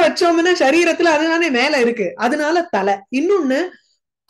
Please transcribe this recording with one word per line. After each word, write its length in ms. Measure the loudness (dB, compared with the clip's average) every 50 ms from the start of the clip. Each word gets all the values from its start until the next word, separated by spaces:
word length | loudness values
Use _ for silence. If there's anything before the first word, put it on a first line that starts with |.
வச்சோம்னா 520 | 2 2 2 2 0 2 2 2 2 0 2 2
சரீரத்துல 440 | 2 2 2 2 2 2 0 2 2
அதுதானே 460 | 2 2 2 0 0 0 0 0 0
மேல 320 | 0 0 0 0 0 0
இருக்கு, 300 | 0 0 -2 -2 -6 -6 -4
அதனால 460 | -4 -2 -2 -2 -2 -2 0 0 -2
தலை. 380 | -2 -2 -4 -2 0 -2 -2 -4 -6 _ -4
இன்னொன்னு, 540 | -2 0 0 0 0 0 0 -2 -2 -2 -6 -10 _ _ _ _ _ _ _ _ _ _